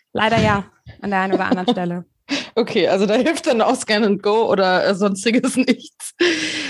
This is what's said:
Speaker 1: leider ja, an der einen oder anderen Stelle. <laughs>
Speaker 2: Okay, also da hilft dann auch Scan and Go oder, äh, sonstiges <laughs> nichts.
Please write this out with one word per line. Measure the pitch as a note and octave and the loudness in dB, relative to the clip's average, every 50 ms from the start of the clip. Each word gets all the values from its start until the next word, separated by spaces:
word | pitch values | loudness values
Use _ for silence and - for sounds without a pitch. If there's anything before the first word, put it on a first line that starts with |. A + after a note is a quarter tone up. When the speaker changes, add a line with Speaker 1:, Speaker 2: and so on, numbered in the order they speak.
| _ _ - | _ _ -4
Speaker 1:
leider | G#3 G#3 A3 A3+ A3 | -2 0 2 4 4
ja, | G3+ G#3+ G#3 G3+ F#3+ - _ _ _ - - - | 4 4 2 0 -2 -6 _ _ _ -20 -18 -10
an | - G3+ | -6 -2
der | G3 F#3+ | 0 0
einen | F#3+ G3 F#3+ | 0 0 0
oder | F#3 F#3 | -2 0
anderen | F#3+ F#3+ F#3 F#3 | 0 -2 -2 0
Stelle. | B3 A#3 F#3+ F3 F3 F3 F3+ E3+ - | -2 -2 -2 -2 -4 -4 -6 -8 -12
<laughs> | _ _ _ - C#4 C4+ - - - | _ _ _ -6 -6 -6 -6 -4 -4
Speaker 2:
Okay, | A3+ A#3+ - - G#3+ E3 | -4 -2 0 0 0 2
also | - F3+ F#3+ G3+ | 2 2 0 2
da | F#3+ G#3+ | 2 2
hilft | A#3+ A#3 D#4 E4 - - | 2 2 0 -2 -2 -2
dann | D#4 B3 A3+ | 0 0 2
auch | G#3+ - C4 | 2 2 0
Scan | A#3 - - A3 G#3 A3+ | -2 -2 -2 0 2 2
and | G3+ G3+ - | 2 0 0
Go | - G#3 G#3+ A3+ A3+ - | 0 0 2 2 2 2
oder, | G3+ F#3+ F#3+ F#3 F#3 F3 - | 2 2 2 2 2 2 2
äh, | F#3 G3+ | 0 0
sonstiges | F3 G#3 G3+ G3 F#3+ - A#3 A3 B3+ - C4 - | 0 0 0 0 0 -2 0 2 2 0 0 0
<laughs> | |
nichts. | B3+ B3+ - A3+ - - - - - - - - - F4 F4 D#4+ D#4 D#4 D#4 D#4 D#4 D4 | 0 2 2 0 -2 -4 -12 -20 -16 -16 -16 -4 0 0 0 0 0 -4 -6 -6 -6 -8